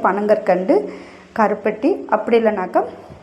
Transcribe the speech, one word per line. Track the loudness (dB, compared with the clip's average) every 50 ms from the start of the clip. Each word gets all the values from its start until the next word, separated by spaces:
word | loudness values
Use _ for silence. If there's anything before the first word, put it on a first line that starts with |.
| 0
பனங்கற்கண்டு, | 0 0 0 2 4 4 4 4 2 0 0 2 2 2 0 0 -4 -10 -14 -18 -20 -20 -20 -20 -10 -2 0
கருப்பட்டி, | 0 0 0 -2 -2 -4 -4 -2 -2 -2 -2 -2 -4 -2 -2
அப்படி | -2 0 2 2 2
இல்லைனாக்கா | 2 2 0 -2 -4 -2 -2 -2 -2 -2 -8 -18 -20 -20 -20 -20